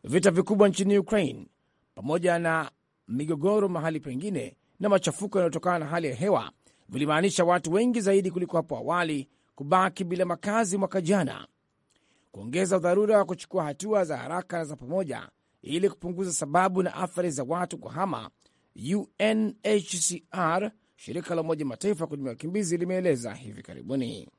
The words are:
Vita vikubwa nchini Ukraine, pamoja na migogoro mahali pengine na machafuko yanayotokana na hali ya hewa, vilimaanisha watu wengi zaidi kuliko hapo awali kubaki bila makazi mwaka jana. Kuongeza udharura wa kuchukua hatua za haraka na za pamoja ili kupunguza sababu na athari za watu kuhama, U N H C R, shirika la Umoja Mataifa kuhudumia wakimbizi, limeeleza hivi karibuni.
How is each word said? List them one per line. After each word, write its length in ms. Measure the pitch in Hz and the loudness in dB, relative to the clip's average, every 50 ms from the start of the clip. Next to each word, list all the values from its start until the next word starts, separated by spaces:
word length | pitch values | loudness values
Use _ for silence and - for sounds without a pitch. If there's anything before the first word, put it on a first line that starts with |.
| - | -6
Vita 260 | - 135 185 175 202 | 0 0 4 4 4
vikubwa 380 | 165 180 185 - 214 196 208 202 | 4 4 2 2 4 6 6 6
nchini 300 | 180 - 196 196 202 202 | 6 2 2 4 4 2
Ukraine, 480 | 180 - 220 208 175 127 117 107 - - _ _ _ _ _ _ _ _ _ | 2 2 0 0 0 0 -4 -8 -14 -18 _ _ _ _ _ _ _ _ _
pamoja 440 | - 98 135 156 180 170 180 170 170 | -10 -4 -2 -2 2 2 2 2 2
na 320 | 170 165 160 160 151 - _ _ _ _ _ _ _ - | 0 0 0 0 -2 -4 _ _ _ _ _ _ _ -8
migogoro 600 | 113 131 151 156 165 143 147 190 208 214 202 190 | -6 -4 -2 -2 -2 0 2 2 2 2 2 0
mahali 320 | 180 160 147 160 160 151 | -2 -2 -2 -2 -4 -4
pengine 560 | 151 147 123 131 175 208 196 143 127 120 - _ _ _ _ _ | -6 -6 -8 -6 -6 -4 -4 -4 -6 -8 -14 _ _ _ _ _
na 80 | 185 208 | 2 4
machafuko 500 | 202 190 - 170 - - 202 196 - 196 | 4 4 4 0 -2 -2 -8 -2 0 0
yanayotokana 400 | 175 165 131 160 - 180 175 170 | 0 2 0 0 0 0 0 0
na 80 | 156 | -2
hali 200 | 143 165 170 165 143 | -2 -4 -2 -2 -2
ya 60 | 127 | -4
hewa, 380 | 110 165 208 185 123 107 80 _ _ _ _ _ _ _ - | -2 2 2 2 2 2 -4 _ _ _ _ _ _ _ -10
vilimaanisha 560 | - 127 147 147 151 156 175 196 - - 175 | -4 -2 0 2 2 4 4 2 4 4 4
watu 280 | 170 175 180 175 160 | 4 4 2 2 2
wengi 280 | 165 202 233 247 240 240 | 2 4 4 4 2 2
zaidi 300 | 196 196 196 196 185 185 | 2 4 4 4 4 2
kuliko 260 | 175 180 180 160 - | -2 -2 -4 0 0
hapo 200 | 165 160 - 143 | -2 0 -2 -6
awali 520 | 113 113 139 170 175 175 160 151 139 131 _ _ _ _ _ _ | -6 -2 0 0 0 2 0 0 -4 -4 _ _ _ _ _ _
kubaki 500 | - 143 143 180 185 185 185 185 - 190 | -12 0 4 4 4 4 4 0 -4 -4
bila 200 | 170 185 180 185 | -4 0 0 0
makazi 520 | 180 175 165 - 196 208 226 226 180 185 202 | 0 0 -4 -2 0 2 2 2 2 2 0
mwaka 220 | 196 180 - 190 | 0 0 0 -2
jana. 460 | 170 156 202 196 160 123 - - - _ _ _ _ _ _ _ _ _ _ _ _ _ _ _ _ _ | 2 2 2 2 2 0 -4 -10 -14 _ _ _ _ _ _ _ _ _ _ _ _ _ _ _ _ _
Kuongeza 440 | - 98 101 - 127 175 190 175 190 | -16 -14 -10 -4 -2 -2 0 2 0
udharura 420 | 185 160 175 180 202 214 208 220 208 | 2 2 4 4 4 4 6 4 4
wa 60 | 196 | 4
kuchukua 400 | 170 180 - - _ - 185 156 | 2 -4 -8 -8 _ -4 -4 -2
hatua 400 | 147 143 _ 185 214 214 202 185 | -2 -6 _ -4 0 2 2 2
za 120 | 156 151 | 0 -2
haraka 420 | 123 123 131 165 185 180 _ 180 170 | -6 -6 -6 -6 -6 -6 _ -6 -6
na 60 | 160 | -6
za 120 | 143 151 | -6 -10
pamoja 520 | 120 123 123 131 - 185 147 120 110 101 - _ _ _ _ _ _ | -12 -8 -4 -4 -4 -2 -4 -6 -10 -10 -16 _ _ _ _ _ _
ili 260 | - - 139 170 190 196 | -10 -6 -2 0 0 0
kupunguza 420 | 196 _ - 175 180 175 196 180 | 0 _ -8 -8 -6 -4 -4 -4
sababu 500 | 160 - 156 139 147 175 185 190 185 185 | -4 -4 -4 2 2 2 2 4 2 2
na 120 | 180 175 - | 0 0 -2
athari 360 | - 185 175 - 180 180 175 | -4 -6 -4 -4 -4 -2 -2
za 120 | 143 135 | -2 -4
watu 360 | 131 120 165 175 180 170 - - | -4 -4 -2 -4 -4 -6 -6 -12
kuhama, 520 | - - - 156 190 190 143 117 110 82 _ _ _ _ _ _ _ _ _ - 101 139 190 | -12 -10 -4 -4 -4 -2 -4 -6 -8 -12 _ _ _ _ _ _ _ _ _ -10 -4 -2 -2
U 100 | 208 - - _ _ | -2 -2 -6 _ _
N 360 | 202 214 220 220 220 208 - _ - | 2 2 2 2 0 -2 -4 _ 0
H 340 | 208 214 208 160 - - 170 | 2 2 2 0 -2 -4 -2
C 240 | - - 175 - _ _ | -2 -2 -4 -6 _ _
R, 420 | - 185 175 160 165 190 202 214 - _ _ _ _ | -4 -2 0 2 2 0 -2 -4 -8 _ _ _ _
shirika 380 | _ - - 120 175 160 - 180 | _ -12 -8 -8 -8 -4 -2 -2
la 60 | 165 | -2
Umoja 240 | 160 160 165 151 151 | 0 -2 -2 -2 -2
Mataifa 420 | 135 117 - - 202 208 151 165 | -6 -6 -2 -2 -2 0 -2 -4
kuhudumia 240 | 156 151 143 135 131 | -6 -6 -6 -6 -8
wakimbizi, 460 | 117 123 143 160 180 214 202 165 170 | -8 -6 -8 -4 -2 -2 0 0 -2
limeeleza 580 | 170 175 175 185 185 180 180 147 123 117 113 104 | -2 -2 -2 -2 0 2 2 2 2 -2 -8 -10
hivi 280 | - 127 110 107 104 | -12 -14 -16 -16 -16
karibuni. 680 | - - 85 65 64 92 135 139 127 117 110 95 - - _ | -16 -16 -16 -14 -8 -4 -4 -2 -2 -4 -6 -10 -14 -18 _